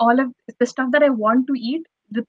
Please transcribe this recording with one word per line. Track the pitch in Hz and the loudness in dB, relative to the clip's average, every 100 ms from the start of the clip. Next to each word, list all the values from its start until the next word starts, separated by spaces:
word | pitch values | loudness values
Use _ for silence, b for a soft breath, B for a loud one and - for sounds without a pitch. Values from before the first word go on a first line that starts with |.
all | 233 254 | 2 2
of | 262 - - - | 0 -6 -12 -4
the | 240 | -4
stuff | - 262 | -4 -2
that | 294 294 | 2 2
I | 233 | 2
want | 214 247 262 | 0 0 0
to | 262 226 | -4 -4
eat. | 320 330 _ - | -6 -8 _ -10
The | 214 | -8